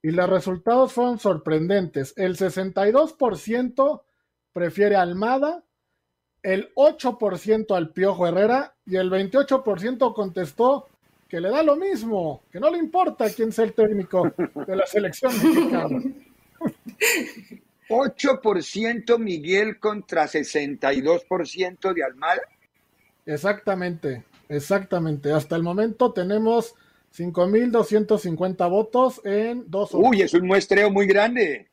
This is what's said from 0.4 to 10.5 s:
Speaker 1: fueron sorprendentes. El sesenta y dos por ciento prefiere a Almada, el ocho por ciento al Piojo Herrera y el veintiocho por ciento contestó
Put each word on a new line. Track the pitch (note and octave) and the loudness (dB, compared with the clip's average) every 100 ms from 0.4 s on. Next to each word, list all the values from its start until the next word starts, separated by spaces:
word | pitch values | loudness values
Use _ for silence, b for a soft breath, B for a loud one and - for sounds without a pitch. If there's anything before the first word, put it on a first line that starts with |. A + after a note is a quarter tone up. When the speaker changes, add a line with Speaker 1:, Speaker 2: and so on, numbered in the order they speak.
| F#3 F3+ A3+ A#3+ C4 | 0 -4 2 4 4
Speaker 1:
fueron | A#3+ B3 A#3 | 2 -2 0
sorprendentes. | G#3 E3 D#3 D#3 E3+ G3+ F3 G#3+ G3+ - | -2 -2 0 -2 2 0 0 -6 -8 -4
El | F#3 F3 | -4 0
sesenta | F#3+ F3+ F#3+ F#3+ G3+ | -2 -2 -4 0 2
y | |
dos | B3 D#4+ | 4 2
por | - B3 F#3 | 0 -2 -2
ciento | G#3+ A#3+ B3+ B3 C#4 D4+ _ _ _ _ _ | -4 -4 -2 0 0 0 _ _ _ _ _
prefiere | - F3 F3+ G3+ G3+ | -6 -4 0 2 4
a | |
Almada, | F3 F3 A3 C4+ C#4+ E4+ _ _ _ _ _ _ _ _ | 2 -2 -2 0 -2 -4 _ _ _ _ _ _ _ _
el | G3 F#3+ - | -4 -2 -2
ocho | - C#4+ D4+ C4 A3 | 4 4 4 -6 -2
por | G#3 F3+ | -4 -4
ciento | G3+ A3 G#3+ F#3+ | 0 0 2 -2
al | D#3+ | -2
Piojo | - F#3+ F3+ F3 | 0 0 2 0
Herrera | E3+ G#3+ B3+ C#4+ _ | 2 2 2 -2 _
y | - F#3 | -6 -2
el | F#3 | 0
veintiocho | F#3+ G3 B3+ C#4 C4 | -2 0 0 2 0
por | A#3+ F#3+ | 0 -4
ciento | G#3+ B3+ B3 | -4 -2 -2
contestó | - G3 F3+ E3+ | 0 -6 -4 -8